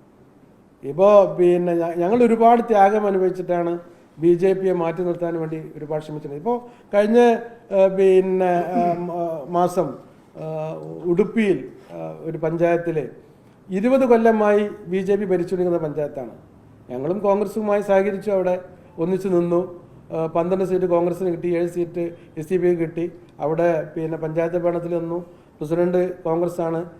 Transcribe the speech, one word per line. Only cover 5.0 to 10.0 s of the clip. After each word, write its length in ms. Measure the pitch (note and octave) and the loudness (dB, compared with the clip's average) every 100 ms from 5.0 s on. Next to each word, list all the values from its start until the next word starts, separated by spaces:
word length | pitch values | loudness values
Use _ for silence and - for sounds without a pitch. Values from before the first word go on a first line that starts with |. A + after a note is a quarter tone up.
നിർത്താൻ 360 | F3 E3+ E3+ E3+ | -4 -2 -4 -4
വേണ്ടി 320 | D#3+ D#3+ D3 D3+ | -6 -8 -12 -14
ഒരുപാട് 280 | D3 D#3 | -8 -8
ശ്രമിച്ചിട്ടുണ്ട്. 380 | D3+ D3+ D3 C#3+ | -8 -12 -12 -8
ഇപ്പോ 280 | F#3+ A#3+ - - _ | -4 -6 -6 -20 _
കഴിഞ്ഞ, 260 | G3+ G#3 A#3 A#3+ A3+ - - - | 2 4 6 6 4 -2 -18 -2
ഏ, 160 | G3 F#3+ | 2 4
പിന്നെ, 760 | F#3 F#3+ F#3 F#3+ F#3 F3+ F3 E3+ | 4 4 6 4 2 2 0 0
ഏ, 320 | F3+ F3 E3+ | 0 0 0
മ-, 540 | F3 E3+ E3+ D#3+ C#3 | -4 -4 -6 -6 -4
മാസം, 440 | F3 F3+ F3+ D3+ A#2+ | 0 2 0 -2 -6